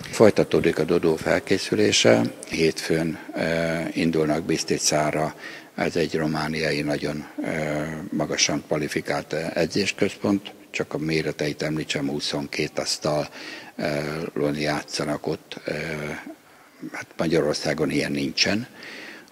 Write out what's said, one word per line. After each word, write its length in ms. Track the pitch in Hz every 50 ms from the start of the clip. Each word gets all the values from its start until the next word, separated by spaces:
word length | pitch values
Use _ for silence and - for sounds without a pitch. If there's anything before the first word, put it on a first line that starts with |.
| - -
Folytatódik 680 | - - 117 104 - - 76 - 82 80 80 85 82 -
a 40 | 78
dodó 320 | 76 87 85 82 82 80
felkészülése. 1040 | 80 - 85 82 92 - - 101 92 - - - 107 104 104 - - - 117 117 117 113 117 - - - -
Hétfőn, 720 | - 82 82 80 - - - - 82 80 82 82 76 - - - 349
ö, 440 | 311 92 80 82 82 82 82 82 82 82 - -
indulnak 500 | 92 90 82 80 80 78 76 76 76 80
Biszticára. 920 | 76 80 76 - - 80 76 - - 80 76 76 76 73 76 78 76 - - - - - - - - -
Ez 200 | - 85 80 -
egy 200 | 87 80 78 80
romániai, 640 | 80 78 78 80 76 76 78 80 80 80 76 73 73
nagyon, 460 | 73 73 73 71 71 76 76 76 73 - - - -
ö, 380 | - - 78 78 76 73 76 76 78 80 78 - -
magasan 520 | - - 76 71 71 - - - 80 - -
kvalifikált, 680 | - - 76 73 71 - - - - 73 71 76 - -
ö, 40 | 76 82 - -
edzésközpont. 1000 | 85 82 80 - 107 98 98 - - 104 98 - - - 107 101 98 - - - - - -
Csak 220 | - - 113 - -
a 40 |
méreteit 640 | 71 76 80 80 78 - 76 71 - 76 73 73 -
említsem, 460 | 78 78 78 78 71 - - - 69
huszonkét 720 | 69 71 73 - - - 73 71 69 - - 76 73 - 76
asztal, 480 | 71 - - - - 78 76 76 71 - - - - - - - - - -
ö, 80 | - 104 82 76 73 76 73 76 80 85 - -
lon 220 | - 73 73 73
játszanak 720 | 76 73 76 73 73 - - - - 76 76 73 - -
ott. 340 | 76 80 - - - - - -
Ö, 80 | - 78 76 80 82 - 76 76 73 73 - - 294 320 - - - - - - - - - - -
hát 160 | - - - - -
Magyarországon 720 | - 87 80 82 80 71 76 73 - - 80 73 76 78 67
ilyen 200 | 73 73 - 73
nincsen, 560 | 71 69 69 65 - - - - 98 110 127 - - - - - - - - - - - - -